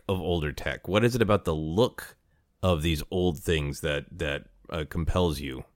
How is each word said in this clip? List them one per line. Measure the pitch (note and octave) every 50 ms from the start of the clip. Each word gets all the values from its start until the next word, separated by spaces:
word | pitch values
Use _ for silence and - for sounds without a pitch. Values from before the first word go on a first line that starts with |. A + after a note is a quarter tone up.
| -
of | - F#2+ F2+
older | D#2 F2 F2 E2+ D2+ D2 C2+
tech? | - - C#2+ B1+ - -
What | F2 F#2 G#2+ A#2
is | A#2+ A#2+
it | A#2+
about | A2 F#2+ G#2 F#2+ -
the | F2 D#2
look | D#2 D#2 D#2 E2 G#2 B2+ - - - - - - _ _ _ _ _ _ _ _ - -
of | F#2 F2 D2+
these | D#2 E2+ D#2 D2 - -
old | F#2+ F2+ F2+ F2+ D#2 C#2+
things | - - E2 D2+ C#2+ C#2+ C#2 -
that, | - D2+ C#2+ C#2+ C#2 - -
that, | F2 E2 D2 C#2+ C#2+ - - _ _ _ -
uh, | - E2 D2+ -
compels | - F2 D#2+ - - F#2 F2+ E2+ D2 C#2
you? | C#2+ C2+ C2 C2 - _ _